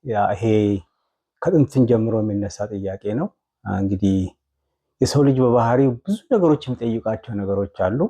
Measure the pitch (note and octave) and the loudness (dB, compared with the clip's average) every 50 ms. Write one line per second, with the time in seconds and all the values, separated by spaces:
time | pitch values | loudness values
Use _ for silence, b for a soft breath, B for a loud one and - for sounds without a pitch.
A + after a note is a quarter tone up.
0 | _ B2 A2 G#2 G#2 G2+ G#2 F#2 A2 A2+ G#2+ G#2+ G#2 G#2 G2+ G2 - _ _ _ | _ -4 -2 0 0 0 -2 -2 0 2 2 2 2 2 0 -2 -6 _ _ _
1 | _ _ _ _ _ _ _ _ - E3+ F#3+ D#3+ C3+ - - C3+ B2+ A2+ B2 A2+ | _ _ _ _ _ _ _ _ -2 0 2 2 2 2 2 2 2 4 4 2
2 | A2 A2+ A2+ A2 G#2+ A2 G#2 G2+ G2+ G2 - - G#2 G#2+ A2 G2 F#2+ F#2+ F#2+ G2 | 2 0 -2 -2 -2 -2 -2 -4 -6 -6 -6 -8 -10 -8 -8 -8 -8 -8 -10 -8
3 | _ G#2 G#2+ B2 E3+ G#3+ _ _ _ _ _ _ _ G2+ G2 F#2+ G2 G2 G2 F#2+ | _ -6 -4 -4 -6 -6 _ _ _ _ _ _ _ -6 -4 -4 -2 -2 -2 0
4 | G2 G2 F#2+ F#2+ F#2 F2 _ _ _ _ _ _ _ _ _ _ _ _ _ _ | 0 0 0 0 -2 -4 _ _ _ _ _ _ _ _ _ _ _ _ _ _
5 | C3+ B2 - D3 C#3+ C#3 C3+ B2+ B2+ B2 A#2+ A#2+ A#2 A#2 A#2+ B2+ C#3 C3+ A#2+ A#2 | -2 0 2 2 4 4 4 4 2 4 4 2 2 2 2 4 2 2 0 -2
6 | _ - G3+ A3+ _ _ C4+ A3 F3+ E3 D3+ C#3+ - C3 B2 A#2 A#2 A#2 A2+ A2+ | _ -6 -6 -6 _ _ 0 2 4 4 2 2 0 -8 -8 -6 -4 -4 -4 -4
7 | - A2 A2 G#2 - - A2+ G2+ G2+ G2 G2 G2 G2+ F#2+ _ - G2 F#2 G#2+ C3 | -4 -4 -6 -6 -8 -10 -8 -6 -4 -4 -2 -2 -4 -6 _ -4 -2 -2 0 0
8 | F3 | -2